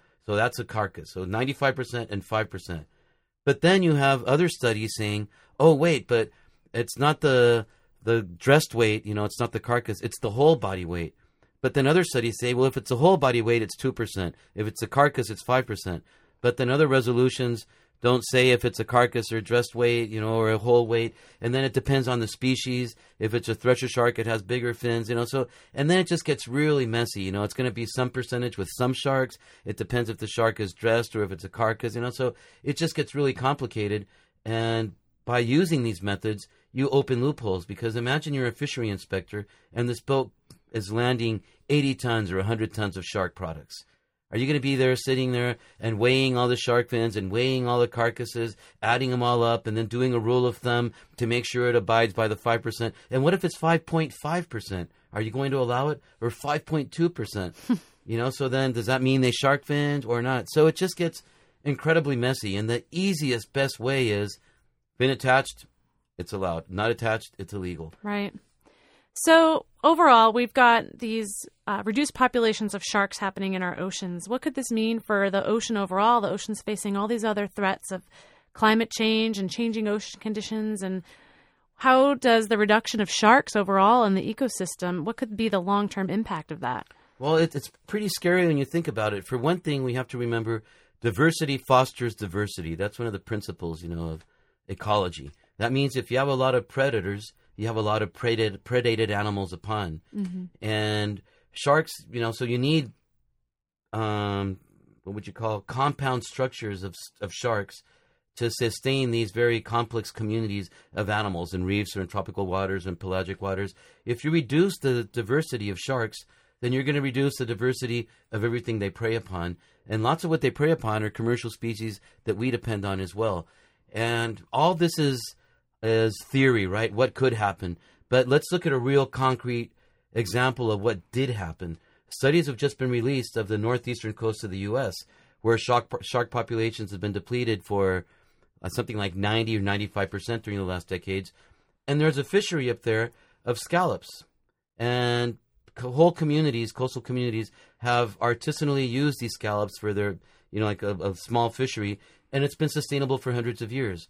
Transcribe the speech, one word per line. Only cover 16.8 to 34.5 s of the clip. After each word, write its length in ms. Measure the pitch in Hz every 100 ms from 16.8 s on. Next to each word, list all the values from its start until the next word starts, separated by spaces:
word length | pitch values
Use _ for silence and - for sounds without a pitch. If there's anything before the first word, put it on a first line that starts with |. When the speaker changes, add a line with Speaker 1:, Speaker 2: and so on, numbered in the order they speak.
| 151
Speaker 1:
resolutions 760 | 131 117 120 127 - 123 117 - _ _ _
don't 240 | 123 123 -
say 180 | 131 127
if 160 | 120 123
it's 160 | -
a 20 |
carcass 480 | 110 123 123 120 110
or 80 | 113
dressed 360 | 101 120 120 113
weight, 340 | 120 117 110
you 100 | 110
know, 160 | 107 113
or 160 | 110
a 60 | 110
whole 280 | 117 120 113
weight. 300 | 117 117 - - -
And 140 | 120
then 100 | 131
it 80 | 135
depends 380 | 135 135 139 123
on 100 | 120
the 80 | 110
species. 680 | - 127 127 127 123 117 - _ -
If 160 | 107
it's 140 | 120 117
a 80 | 107
thresher 320 | 123 123 127
shark, 320 | 127 120 117
it 80 | 113
has 140 | 113
bigger 320 | 95 123 120
fins, 340 | 113 123 117 110
you 80 | 117
know. 80 |
So, 240 | 120 135 123 - -
and 160 | - 147
then 100 | 185
it 80 | 180
just 180 | 170 -
gets 200 | 139 113
really 400 | 135 151 143 117
messy, 360 | 117 113 101
you 100 | 95
know. 120 | 98
It's 100 | 104
gonna 180 | - 127
be 140 | 92 110
some 240 | - 123
percentage 480 | 127 117 120 123 -
with 100 | 92 -
some 140 | 127
sharks. 460 | 127 139 135 127 - - -
It 140 | - 104
depends 320 | 101 123 117
if 80 | 104
the 100 | 110
shark 320 | - 113 107
is 140 | 98
dressed 420 | - 113 113 117 110
or 80 |
if 80 | 98
it's 140 | 92 95
a 40 |
carcass, 460 | - 110 107 117 113
you 60 |
know. 80 | 123
So 260 | - 127 - - _
it 140 | 147 143
just 180 | 160
gets 220 | - 139 147
really 180 | 139
complicated. 720 | 127 131 117 120 110 104 104 98 _ _ _
And 520 | 110